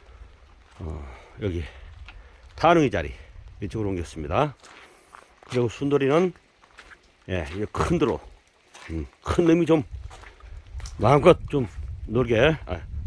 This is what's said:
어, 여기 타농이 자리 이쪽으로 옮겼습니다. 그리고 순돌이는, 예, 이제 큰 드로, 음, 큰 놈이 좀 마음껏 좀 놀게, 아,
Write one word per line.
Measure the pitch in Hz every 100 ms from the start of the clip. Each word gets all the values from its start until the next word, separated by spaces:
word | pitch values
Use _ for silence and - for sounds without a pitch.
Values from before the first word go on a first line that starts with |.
| - - - - - - - -
어, | 82 78 67 - - -
여기 | 101 85 71 - - - - - - - -
타농이 | - 160 170 131
자리 | 90 73 - - - - -
이쪽으로 | 104 110 101
옮겼습니다. | 92 80 80 73 101 147 - - - - - _ - - _ -
그리고 | 123 117
순돌이는, | - 143 143 135 160 185 - _ _ _ - - - _ _ -
예, | 90 76
이제 | 95 104
큰 | 98 - 175
드로, | 123 73 - - _ _ _ - -
음, | 80 73 _
큰 | - - 165
놈이 | 170 156
좀 | 156 - - - - - - - - - - - -
마음껏 | 107 143 170 - -
좀 | 143 117 - - - -
놀게, | 113 120 110 147 156 -
아, | 87 - -